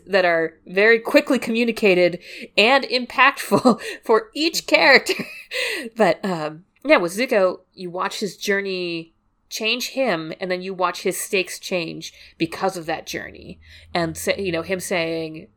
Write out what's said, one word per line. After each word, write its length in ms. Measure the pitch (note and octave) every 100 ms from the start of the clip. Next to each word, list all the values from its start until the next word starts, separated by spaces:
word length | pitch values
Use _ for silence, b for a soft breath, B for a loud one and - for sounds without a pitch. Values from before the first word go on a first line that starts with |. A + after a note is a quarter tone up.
| -
that 180 | F#3+
are 300 | F3+ E3 D#3+ - -
very 320 | F#3 A3 A#3
quickly 400 | - D4 D4 C4
communicated 800 | - A3+ A#3+ A3 G#3 F3+ F3 E3+ B B B -
and 280 | G#3+ C#4
impactful 960 | - B3 A#3+ - C4 - - G3+ B3+ - -
<laughs> 120 | -
for 260 | - A3 -
each 360 | C#4+ D#4+ - -
character. 460 | D4+ D#4 B3+ - -
<laughs> 60 | B B B C5+ B4 G4+ A#3+ -
But, 280 | F#3 -
um, 400 | G3 E3+ D3+ D#3 _ _
yeah, 140 | C4+ D4
with 180 | F3 F#3+
Zuko, 440 | C4 A3 F#3 - _
you 160 | - F3+
watch 300 | F3 F#3+ -
his 160 | G3+ -
journey 800 | G3+ G3 G3 F#3 F3 E3 D#3+ _ _ _ _
change 400 | - A3 B3 -
him, 420 | C4 C4 E3 D#3+ -
and 100 | F#3
then 100 | F3+
you 140 | F#3
watch 280 | F#3 F3 -
his 160 | F#3+ F3
stakes 400 | - G3 F3+ -
change 540 | - F3+ E3 D#3+ - B B -
because 400 | E3 - F#3+ F#3
of 80 |
that 220 | D#3+ D#3+ -
journey. 520 | A2+ - - - - B B B
And, 200 | F3+ E3 D#3
sa-, 180 | - F#3+
you 160 | F#3+
know, 80 | E3
him 180 | E3 F#3
saying 720 | F3 F#3 E3 E3 D#3+ D#3 F#3+